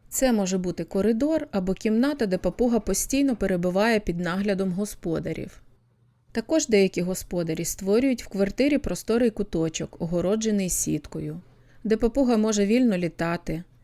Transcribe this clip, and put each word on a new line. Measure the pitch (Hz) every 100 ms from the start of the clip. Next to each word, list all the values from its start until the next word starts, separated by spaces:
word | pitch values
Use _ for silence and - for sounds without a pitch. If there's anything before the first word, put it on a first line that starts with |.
| -
Це | - 262
може | 220 185 190
бути | 180 170
коридор | 165 196 202 226 294 320 302
або | 208 185
кімната, | 190 220 220 277 294 220
де | 185
папуга | 185 - 247 233
постійно | 202 196 - 269 277 226
перебуває | 190 180 180 185 220 220
під | - 170
наглядом | 175 185 208 190 190
господарів. | 175 208 - 180 160 160 160 - - - _ _ _ _ _ _
Також | 233 226 320 294
деякі | 208 190 -
господарі | 180 185 - 180 165 165
створюють | 165 - 190 214 269 240
в | -
квартирі | 196 196 - 277 285
просторий | - 175 - 226 247
куточок, | 208 202 170 160 - 160 -
огороджений | 165 175 175 220 220 208 185
сіткою, | - - 156 - 160 151 160 - - - -
де | 214 226
папуга | 233 269 254 226
може | 214 208 202
вільно | 240 247 180
літати, | 175 - 170 170 - 160 - -